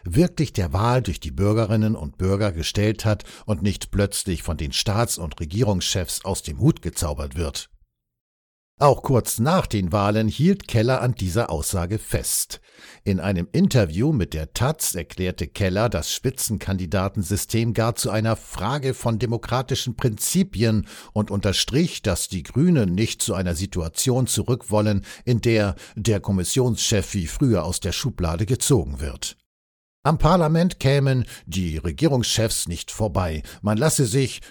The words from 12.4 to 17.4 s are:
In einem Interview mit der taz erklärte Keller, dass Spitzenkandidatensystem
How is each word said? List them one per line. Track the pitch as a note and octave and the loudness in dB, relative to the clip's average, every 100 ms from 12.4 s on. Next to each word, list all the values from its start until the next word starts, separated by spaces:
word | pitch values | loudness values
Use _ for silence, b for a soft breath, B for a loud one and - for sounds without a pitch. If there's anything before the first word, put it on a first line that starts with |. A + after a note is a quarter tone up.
| - - B B B B | -4 -10 B B B B
In | - F#2 | -2 0
einem | F#2+ F2 E2+ | 0 -2 0
Interview | C#3+ G3 B2+ F2 E2 C#3+ | 2 4 4 2 2 0
mit | C#3 E2+ | 0 -2
der | D#2 D#2 | -4 -8
taz | - B2+ D#3 - F2 | -2 -2 -2 -4 -6
erklärte | D#2+ - F#2 - - | -8 -4 -4 -4 -8
Keller, | - F#2+ F#2+ A#2 | -2 -2 0 0
dass | F#2 - | -2 -4
Spitzenkandidatensystem | - C3+ - - G#2 - F#2+ F2+ G2 F#2+ G#2+ E2+ G2+ | -4 -4 -4 -4 -4 -4 -4 -2 -2 0 -2 -2 -2